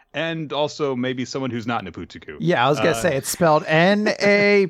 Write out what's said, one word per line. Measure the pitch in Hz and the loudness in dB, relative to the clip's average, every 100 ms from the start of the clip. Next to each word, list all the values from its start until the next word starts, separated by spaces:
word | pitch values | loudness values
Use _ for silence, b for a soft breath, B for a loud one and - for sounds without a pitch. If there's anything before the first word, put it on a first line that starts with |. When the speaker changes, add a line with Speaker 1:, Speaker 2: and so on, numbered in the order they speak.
| _ | _
Speaker 1:
and | 139 165 165 143 | -8 -6 -6 -6
also | 139 147 - 143 123 | -4 -4 -2 -4 -2
maybe | 127 127 120 | -4 -4 -6
someone | 139 131 | -6 -6
who's | 117 113 | -6 -4
not | 113 | -6
Naputuku. | 98 95 80 - - 76 | -6 -12 -14 -16 -16 -6
Speaker 2:
Yeah, | 170 143 131 | -2 2 2
I | |
was | 151 | 2
gonna | 170 | 0
Speaker 1:
Uh, | 151 | 0
Speaker 2:
say | 175 135 | 0 -2
it's | - | -4
spelled | - 165 151 147 | 0 2 4 2
N | 156 180 208 214 - | 4 4 2 0 0
A | 202 202 202 202 | 2 4 4 4